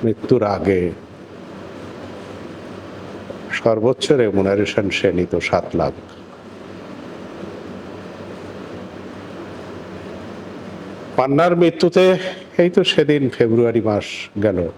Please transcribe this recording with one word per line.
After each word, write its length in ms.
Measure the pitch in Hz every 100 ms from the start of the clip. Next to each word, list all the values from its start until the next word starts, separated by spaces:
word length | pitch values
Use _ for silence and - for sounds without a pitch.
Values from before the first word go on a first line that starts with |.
মৃত্যুর 400 | 110 107 - 127
আগে 480 | 107 98 92 95 87 80 - - - - - - - - - - - - - - - - - - - - - - - - -
সর্বোচ্চ 600 | - - 113 113 135 -
রেমুনারেশন 800 | 147 113 98 98 101 101 - 101
সে 240 | - 101
নিত 260 | 87 90 90
সাত 360 | - 92 - 85
লাখ। 180 | 76 - - - - - - - - - - - - - - - - - - - - - - - - - - - - - 62 - - - - - - - - - - - - 185 - - - - - - - - - -
পান্নার 400 | 131 139 175 170
মৃত্যুতে 640 | 170 165 180 180 185 185 - - - -
এই 120 | 175
তো 140 | 180
সেদিন 460 | 180 - 147 147 135
ফেব্রুয়ারি 520 | - 120 113 117 113
মাস 220 | 107 104 - - - -
গেল 260 | 104 90 85